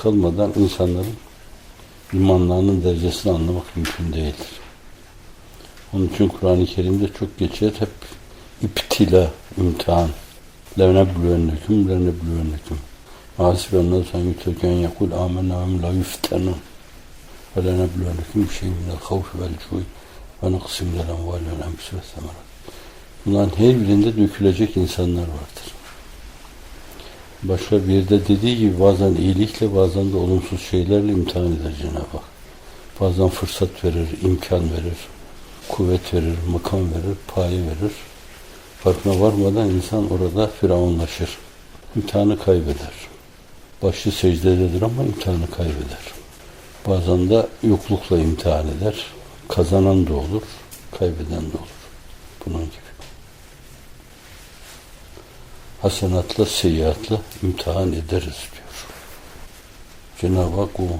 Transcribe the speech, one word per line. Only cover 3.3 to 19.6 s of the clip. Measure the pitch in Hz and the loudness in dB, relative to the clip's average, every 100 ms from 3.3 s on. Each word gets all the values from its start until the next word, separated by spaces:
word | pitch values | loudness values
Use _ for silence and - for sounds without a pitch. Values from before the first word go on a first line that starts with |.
anlamak | 85 85 87 - 85 | 0 0 -2 -4 -6
mümkün | 78 - 85 | -4 -4 -4
değildir. | 78 76 - - - - - - - - - - - - - - - - | -2 -4 -6 -12 -16 -20 -20 -20 -20 -20 -20 -20 -20 -20 -20 -20 -20 -6
Onun | 98 87 | -2 0
için | - 98 | 2 2
Kur'an-ı | - 92 90 87 | 2 2 4 2
Kerim'de | - 92 98 98 - | 0 0 2 0 -2
çok | 98 - | -8 -2
geçer, | 87 - 107 104 | -4 0 0 0
hep | 104 - - - - - - - | -4 -6 -18 -18 -20 -20 -20 -8
iptila, | 101 - - - 92 90 82 - - - | -6 -6 -4 2 6 6 4 0 -8 -2
imtihan. | 90 80 - 87 82 - - - - - - - | 0 0 2 2 2 -2 -12 -20 -20 -20 -6 4
لَنَبْلُوَنَّكُمْ، | 92 95 92 87 87 85 80 78 - 107 95 | 6 8 6 2 2 2 2 0 2 2 4
لَنَبْلُوَنَّكُمْ. | 92 90 82 82 82 80 76 - 76 - - - - - - | 2 0 0 -4 -2 -4 -6 -8 -10 -10 -18 -20 -20 -12 0
حَسِبَ | 87 90 - 92 | 2 2 2 2
النَّاسُ | 87 92 87 90 | 4 2 0 -2
أَنْ | 90 | -2
يُتْرَكُوا | 85 90 82 87 | -2 -4 0 2
أَنْ | 87 85 | 2 0
يَقُولُوا | - 95 85 90 | 0 -2 0 -2
آمَنَّا | 90 92 90 | 0 -2 -2
وَهُمْ | 90 92 | -2 -2
لَا | 87 92 | 0 0
يُفْتَنُونَ. | 90 - - 90 92 85 - - - - - - - - - | -2 -6 -4 -2 -2 -4 -8 -20 -20 -20 -20 -20 -20 -20 -8
وَلَنَبْلُوَنَّكُمْ | 95 92 90 90 90 90 85 82 107 101 | -2 0 2 0 -2 -4 -4 -4 0 0
بِشَيْءٍ | - 90 87 | -2 -4 -4
مِنَ | 87 82 | -4 -8
الْخَوْفِ | - 95 92 85 | -4 -4 -4 -6
وَالْجُوعِ | 87 80 | -8 -8